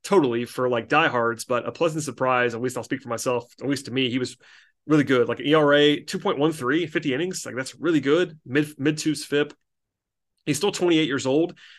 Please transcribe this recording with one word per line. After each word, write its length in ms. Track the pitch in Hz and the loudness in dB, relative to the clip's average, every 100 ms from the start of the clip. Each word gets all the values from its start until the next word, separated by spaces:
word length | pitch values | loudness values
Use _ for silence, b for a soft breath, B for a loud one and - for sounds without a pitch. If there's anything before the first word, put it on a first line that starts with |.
totally 420 | - 202 131 117 | 2 2 4 0
for, 240 | 120 - 127 | -4 -2 0
like, 200 | 120 110 | -2 2
diehards, 560 | 151 160 123 117 117 | 2 2 2 0 -2
but 240 | - 123 - | -4 -4 -4
a 40 | |
pleasant 300 | - 170 156 | -2 -2 -2
surprise. 520 | 151 113 131 127 120 | -6 -2 2 2 2
At 60 | 113 | 0
least 160 | 127 120 | -4 -6
I'll 60 | |
speak 200 | 113 127 | -6 -8
for 60 | 120 | -6
myself. 380 | 113 131 120 - _ | -4 -2 -2 -4 _
At 80 | 131 | -6
least 160 | 135 | -6
to 80 | - | -4
me, 180 | 127 127 | -2 -2
he 80 | 127 | -2
was 180 | 123 - b b b _ - | -4 -8 b b b _ 0
really 180 | 151 | 2
good. 240 | 135 127 117 | 4 4 2
Like, 120 | 120 | 0
E 140 | 131 | 2
R 180 | 156 147 | 4 6
A, 260 | 143 147 147 | 6 6 4
two 180 | - 190 | -2 -4
point 200 | 196 139 | -2 0
one 120 | 151 | 0
three, 380 | 160 123 156 160 | 0 -2 -2 -2
fifty 260 | 165 147 | -4 -2
innings. 320 | 127 180 180 - | -2 -4 -6 -10
Like, 80 | |
that's 200 | 117 135 - | -8 -10 -6
really 240 | 143 156 | 0 0
good. 380 | 131 160 175 156 | 2 2 0 -6
Mid, 240 | - 131 151 - | -4 -2 -2 -2
mid 200 | 135 156 | -4 -2
twos 260 | 160 147 | -4 -4
fip. 300 | - 143 147 - _ _ _ _ _ _ _ _ | -4 -2 -2 -6 _ _ _ _ _ _ _ _
He's 120 | - 147 | -6 -2
still 160 | 202 | -2
twenty-eight 340 | 185 180 160 151 | -2 2 2 2
years 180 | 135 | -2
old, 300 | 131 143 170 - b | 0 0 0 -6 b